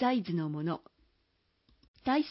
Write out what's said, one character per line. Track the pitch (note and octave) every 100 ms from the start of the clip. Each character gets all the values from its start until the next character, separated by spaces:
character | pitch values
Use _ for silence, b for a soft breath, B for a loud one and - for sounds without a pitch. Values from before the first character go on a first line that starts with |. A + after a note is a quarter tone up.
サ | B3
イ | B3+
ズ | F#3
の | E3+ D#3
も | D3+
の。 | D#3+ E3 - _ _ _ _ _ _ _ _ _ _ _
対 | - C#4 D4+